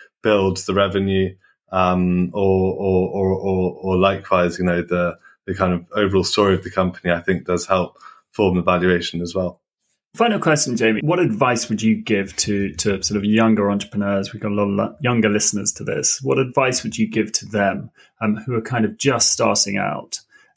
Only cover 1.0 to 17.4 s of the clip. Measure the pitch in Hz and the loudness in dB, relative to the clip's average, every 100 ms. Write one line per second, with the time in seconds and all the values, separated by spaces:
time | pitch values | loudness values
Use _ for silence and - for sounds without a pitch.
1 | 98 95 92 95 _ _ _ 92 92 90 | 0 2 0 -4 _ _ _ 0 2 2
2 | 90 90 90 101 98 95 92 78 98 92 | 2 2 0 0 2 2 0 -2 0 2
3 | 92 98 95 95 98 92 90 - 95 92 | 0 0 -2 0 -2 0 -2 -4 -2 2
4 | 98 98 - 92 87 85 90 87 85 87 | 2 0 0 2 2 0 -2 -2 -2 -2
5 | 87 - - _ - 95 92 87 - 107 | -2 -4 -16 _ -10 -2 0 -2 -4 -2
6 | 98 95 90 - 101 95 - - 90 - | 2 2 0 2 2 2 -2 -2 -2 -2
7 | 90 85 95 90 - 87 - 92 87 - | -4 -2 -2 -4 -2 -4 0 -2 -2 -8
8 | - - _ - 95 90 85 90 90 87 | -20 -20 _ 0 0 2 2 2 2 2
9 | - 85 87 92 90 - _ _ _ _ | -2 -6 -6 -4 -4 -8 _ _ _ _
10 | _ - 233 202 160 151 135 110 113 110 | _ 0 0 2 2 2 0 0 2 2
11 | 147 185 147 107 127 113 - 104 113 110 | 0 2 0 2 2 0 -2 0 2 0
12 | - 101 95 - 107 101 98 - 104 95 | 0 -2 -2 -4 -2 -2 -2 -2 -2 -2
13 | - 104 104 110 113 104 101 101 - 104 | -2 -2 2 4 4 4 2 -2 -4 -4
14 | 101 98 98 107 107 101 101 101 107 - | -2 -2 -4 -6 -4 -2 0 0 -2 -2
15 | 123 120 107 107 - 101 - - 104 - | 0 2 2 2 0 -2 -4 -6 -6 -4
16 | - - 135 131 127 139 131 127 113 110 | -2 -2 0 0 0 0 0 -2 -4 -2
17 | 110 113 101 - | -2 0 -2 -6